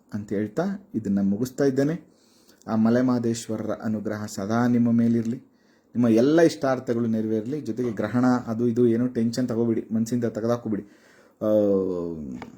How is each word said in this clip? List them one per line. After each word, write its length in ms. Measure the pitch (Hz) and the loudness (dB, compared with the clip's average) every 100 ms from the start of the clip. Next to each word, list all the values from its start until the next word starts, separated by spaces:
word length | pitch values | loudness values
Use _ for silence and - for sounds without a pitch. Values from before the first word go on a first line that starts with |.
| _ | _
ಅಂತ 160 | 107 104 | -10 -6
ಹೇಳ್ತಾ 340 | 101 107 - 190 - - 113 | -4 -4 -4 -4 -6 -8 -6
ಇದನ್ನ 240 | 101 98 | -2 0
ಮುಗಿಸ್ತಾ 420 | 98 101 127 - | 0 0 -2 0
ಇದ್ದೇನೆ. 380 | 139 131 143 170 - _ _ _ _ _ - | 0 2 0 -2 -10 _ _ _ _ _ -4
ಆ 80 | 110 | 2
ಮಲೆಮಹದೇಶ್ವರರ 960 | 113 120 127 123 117 113 - 110 107 | 4 4 2 0 -2 -4 -6 -6 -6
ಅನುಗ್ರಹ 540 | - 110 107 104 107 107 | -6 -4 -6 -6 -8 -8
ಸದಾ 420 | - 98 113 123 | -8 -2 0 2
ನಿಮ್ಮ 240 | 120 117 | 2 2
ಮೇಲಿರಲಿ, 460 | 117 117 117 113 135 - _ _ _ _ 113 | 2 2 2 -2 -6 -12 _ _ _ _ 0
ನಿಮ್ಮ 120 | 120 | 4
ಎಲ್ಲ 340 | 110 135 160 | 6 6 6
ಇಷ್ಟಾರ್ಥಗಳು 640 | 170 - 135 127 117 117 113 | 4 4 0 -2 -2 -2 0
ನೆರವೇರಲಿ. 560 | 110 110 110 110 147 | -2 -2 -2 -4 -6
ಜೊತೆಗೆ 300 | 123 113 120 | -6 -4 -4
ಗ್ರಹಣ 340 | 101 104 123 127 | -2 -2 2 2
ಅದು 420 | 123 117 113 120 | 2 -2 -2 0
ಇದು 200 | 117 120 | 4 4
ಏನೋ 200 | 113 123 | 4 0
ಟೆನ್ಷನ್ 420 | 120 117 120 123 | 0 -2 0 -2
ತಗೋಬೇಡಿ, 380 | 113 117 113 - | 0 0 0 -2
ಮನಸ್ಸಿಂದ 340 | 110 113 123 113 | -2 0 -2 -2
ತೆಗೆದಾಕೋಬೇಡಿ. 580 | 113 113 120 117 98 - - _ - _ _ | -2 -2 -2 -2 -6 -6 -16 _ -20 _ _
ಆ, 60 | 110 107 104 98 92 87 85 80 69 62 - | 2 4 4 2 0 -2 -6 -8 -10 -12 -14